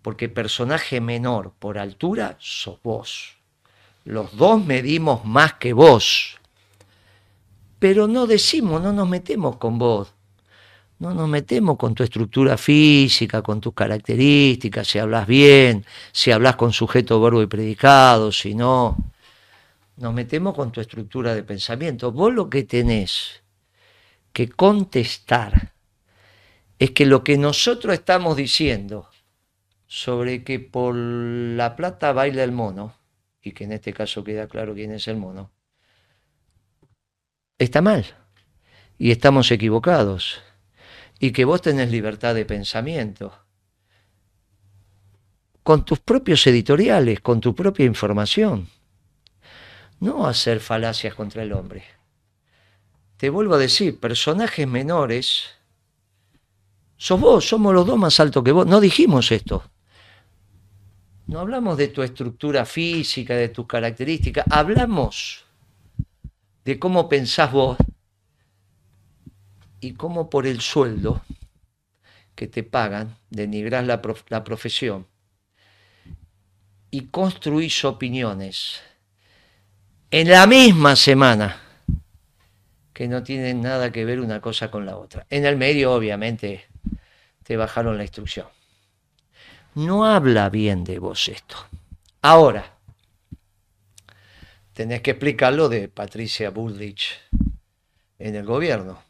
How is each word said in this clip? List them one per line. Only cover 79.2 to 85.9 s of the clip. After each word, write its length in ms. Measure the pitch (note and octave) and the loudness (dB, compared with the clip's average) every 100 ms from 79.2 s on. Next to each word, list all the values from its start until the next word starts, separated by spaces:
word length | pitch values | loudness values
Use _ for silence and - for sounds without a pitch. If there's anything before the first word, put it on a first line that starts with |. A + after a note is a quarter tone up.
| _ _ _ _ _ _ _ _ _ | _ _ _ _ _ _ _ _ _
en 180 | D#3 E3 | 0 8
la 160 | F#3 G3 | 10 10
misma 480 | C4 B3+ F3 D3 C3+ | 10 10 8 6 6
semana 640 | - C3+ C3+ A2 G#2 - - _ - - - _ _ _ _ _ _ _ _ | 6 6 6 4 -2 -6 -20 _ -8 -8 -8 _ _ _ _ _ _ _ _
que 160 | - B2 | -12 -8
no 140 | B2+ | -8
tienen 380 | B2 C3+ B2+ B2+ | -6 -8 -6 -4
nada 280 | A#2+ C3 B2 | -4 -4 -4
que 120 | A2 | -4
ver 160 | A2+ B2+ | -6 -6
una 200 | A#2+ G#2+ | -6 -8
cosa 300 | A2+ A2 A2 | -8 -8 -8
con 140 | G#2+ G2 | -10 -10
la 100 | F#2+ | -14
otra. 300 | F#2 - - | -16 -18 -8
En 140 | C#3+ C#3+ | -2 -2
el 100 | C#3+ | 0
medio, 360 | C3 D3 C3 | 0 2 2